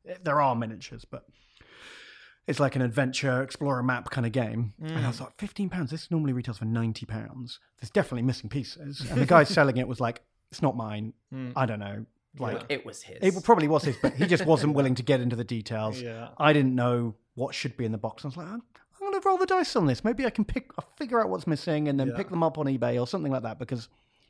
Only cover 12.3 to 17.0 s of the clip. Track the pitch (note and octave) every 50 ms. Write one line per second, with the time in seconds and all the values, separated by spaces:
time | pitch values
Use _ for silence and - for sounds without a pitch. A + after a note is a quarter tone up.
12.3 | - C3+ B2+ G#2+ G#2 - - - C#3+ C3 - G2+ - - - - - - - F#3+
13.3 | F3+ F#3 - - A#3 F3+ D#3 D3 D#3+ C#3+ - D3+ B2 - - D3 - B2+ F3 F3
14.3 | F3+ - F#3+ D#3 D#3+ B2+ - D3+ D3 C#3 C#3 C3 B2+ B2 B2 - C#3 B2+ B2 B2
15.3 | A#2+ A2+ A#2 - A#2+ A2+ G#2 - A#2 G#2+ G#2+ G#2+ A2 B2+ B2 A#2 A2+ A2+ A#2 -
16.3 | - - D3+ D3+ D3+ D3 C3+ C3 B2+ B2+ A#2+ B2 A#2+ A#2+